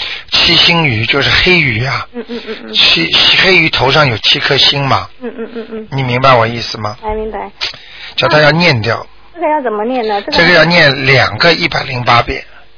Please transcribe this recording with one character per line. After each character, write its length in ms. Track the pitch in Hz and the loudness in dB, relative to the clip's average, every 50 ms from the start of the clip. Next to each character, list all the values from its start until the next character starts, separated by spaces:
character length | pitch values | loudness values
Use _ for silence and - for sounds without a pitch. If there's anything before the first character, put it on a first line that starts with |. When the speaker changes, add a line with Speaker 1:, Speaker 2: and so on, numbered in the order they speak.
| - - - - - - - | -10 -10 -10 -12 -8 -4 -2
Speaker 1:
七 220 | - - - 170 | 0 0 2 2
星 280 | 156 - - 170 165 160 | 2 2 2 2 2 2
鱼， 180 | 143 117 107 113 | 0 0 0 0
就 160 | 113 - 139 | 0 0 0
是 80 | 131 123 | 0 2
黑 320 | - - - 180 180 170 | 2 2 2 4 4 2
鱼 240 | 151 131 110 107 123 | 2 0 0 -2 -2
啊。 220 | 139 117 110 - - - | -4 -4 -6 -8 -10 -12
Speaker 2:
嗯， 120 | 240 226 - | -12 -12 -10
嗯， 120 | 240 226 - | -10 -10 -10
嗯， 100 | 220 220 - - | -10 -12 -12 -10
嗯。 80 | - 110 | -6 -2
Speaker 1:
七， 340 | - - - - 165 165 170 - - - - - - - | 0 2 2 2 2 0 0 0 2 2 2 2 2 4
黑 160 | 190 185 175 | 4 4 4
鱼 100 | 160 160 | 2 2
头 220 | - - 123 131 | 0 0 0 2
上 160 | 131 156 151 | 2 2 2
有 100 | 135 113 101 | 2 0 0
七 220 | - - - 147 | 0 0 0 0
颗 160 | - - 143 | 0 0 2
星 280 | 127 - - 143 139 139 | 2 2 2 2 0 0
嘛。 220 | 135 117 95 90 - - - | 0 0 -2 -2 -4 -12 -12
Speaker 2:
嗯， 100 | 254 233 - | -12 -12 -10
嗯， 120 | - 226 - - | -10 -12 -12 -12
嗯， 120 | 233 220 226 | -12 -12 -12
嗯。 180 | 226 220 220 - | -12 -14 -10 -8
Speaker 1:
你 120 | - 135 131 | -6 -4 -2
明 160 | 127 120 123 | -2 -2 0
白 140 | 135 135 131 | 2 4 4
我 120 | 117 113 | 4 2
意 120 | 113 120 117 | 0 -2 -6
思 200 | 107 - - 113 | -8 -8 -8 -8
吗？ 180 | 107 104 107 - 220 | -8 -8 -8 -8 -8
Speaker 2:
哎， 120 | 214 214 | -8 -6
明 160 | 214 214 220 | -6 -6 -8
白。 200 | 208 196 196 202 - - - - - - - - - - - - - | -8 -10 -10 -12 -12 -10 -10 -10 -10 -12 -18 -20 -20 -18 -18 -12 -4
Speaker 1:
叫 100 | - - 131 | -2 0 2
他 120 | 156 151 | 4 4
要 100 | 151 147 | 4 4
念 300 | 151 165 175 170 139 117 | 4 4 2 2 2 2
掉。 260 | 107 117 110 - - - - - - - - | 0 -2 -2 -4 -6 -10 -18 -20 -20 -20 -10
Speaker 2:
这 60 | 349 | -4
个 80 | 349 302 | -2 -2
要 140 | 302 302 262 | -2 -2 -2
怎 80 | 233 | -4
么 140 | 214 208 214 | -4 -4 -4
念 220 | 233 262 254 220 220 | -4 -4 -4 -2 -2
呢？ 120 | 208 202 202 | -2 -4 -4
这 100 | 208 185 | -2 0
个 60 | 175 | 2
Speaker 1:
这 80 | 170 | 2
个 80 | 170 180 | 4 4
要 100 | 165 156 | 4 4
念 420 | 165 175 175 160 143 131 143 135 | 4 4 4 4 4 2 0 2
两 300 | 131 135 127 104 - 101 - | 2 4 4 2 2 0 0
个 140 | - 170 165 | 2 2 2
一 160 | 160 170 156 | 2 0 -2
百 140 | - 135 123 | -4 -4 -6
零 180 | 131 131 123 120 | -6 -6 -4 0
八 200 | 127 120 120 127 | 2 2 2 2
遍。 200 | - 135 131 - - - - - - - | 0 -4 -8 -10 -14 -20 -20 -20 -20 -20